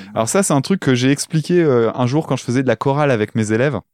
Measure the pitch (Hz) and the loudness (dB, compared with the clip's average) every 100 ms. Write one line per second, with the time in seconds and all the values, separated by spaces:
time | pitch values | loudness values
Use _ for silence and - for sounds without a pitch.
0 | 95 107 113 117 196 147 - 196 143 123 | -8 -4 -2 0 2 0 0 -2 0 2
1 | 131 139 - 160 151 175 156 120 113 - | 2 0 -2 -4 0 2 4 2 2 0
2 | 123 147 - 131 - 123 127 113 139 139 | -2 -2 -2 -6 -2 -2 0 0 0 0
3 | 147 113 107 117 107 110 143 117 - | 0 0 0 -2 0 0 0 -2 -10